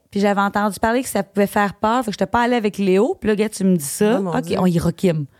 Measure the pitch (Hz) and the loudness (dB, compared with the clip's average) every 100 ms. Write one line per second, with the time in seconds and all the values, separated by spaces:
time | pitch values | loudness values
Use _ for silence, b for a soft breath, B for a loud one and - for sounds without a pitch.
0 | _ 202 202 196 196 208 208 185 226 240 | _ -2 0 2 0 0 -2 -2 0 0
1 | 262 208 - 202 202 208 202 - 214 240 | -2 -4 -2 0 0 2 0 0 0 0
2 | 240 180 196 240 240 240 208 - 196 185 | -2 -4 -2 0 0 0 -2 -2 2 2
3 | 262 381 208 214 214 - 190 180 143 - | 2 0 -2 -2 -2 0 2 2 0 0
4 | 175 190 190 160 165 - 180 170 170 - | 0 2 0 -4 -2 0 2 2 0 0
5 | 185 156 143 | 0 0 -4